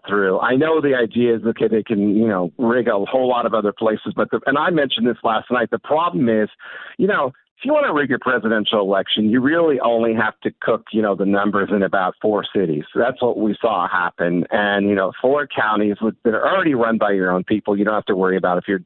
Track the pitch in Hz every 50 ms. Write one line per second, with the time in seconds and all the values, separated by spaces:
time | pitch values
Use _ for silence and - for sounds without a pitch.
0 | - 110 104 104 98 95 92 90 117 120 127 135 156 160 160 156 143 143 131 123
1 | 117 107 - 120 120 117 117 107 98 113 107 - 117 107 110 107 101 - 113 101
2 | 101 104 98 110 113 110 98 92 90 82 - - 123 113 120 127 110 120 107 101
3 | 98 - 131 131 127 123 123 120 117 107 113 110 104 101 - - 113 110 110 -
4 | - 107 - - 104 - 131 110 - - 131 147 160 185 175 151 139 127 - 113
5 | 117 123 113 - - 113 110 107 - - 123 123 113 - 120 101 - - 143 156
6 | 170 175 180 170 127 117 110 107 104 - - _ - - - - - - - -
7 | 185 196 196 165 143 127 - _ _ _ _ - - 262 302 294 277 233 165 147
8 | 143 131 123 113 - 127 123 117 104 110 113 107 101 - 117 104 98 95 98 95
9 | 92 - - 110 107 107 117 127 123 143 165 170 165 156 143 - 110 117 117 113
10 | 117 113 110 113 110 107 - _ - 110 - - - 117 113 107 - - - 110
11 | 107 101 98 87 98 98 101 101 101 104 101 101 95 - 104 101 95 87 98 98
12 | 92 90 - - - 107 104 98 87 - - 107 92 82 76 76 - - - -
13 | 120 131 131 - 123 117 - 101 110 107 98 - - 113 104 90 90 92 98 92
14 | 87 87 - - 85 87 87 87 82 - - 107 104 101 101 101 101 101 101 95
15 | 95 - - - - 127 143 147 143 - - - 110 107 107 104 107 104 101 -
16 | 113 110 95 _ - 117 107 107 - 147 180 196 180 160 135 117 117 113 117 104
17 | 107 101 101 95 92 92 90 92 92 - 110 98 - 104 101 101 104 107 107 101
18 | - - 101 90 95 92 95 92 90 90 90 90 - - 98 92 -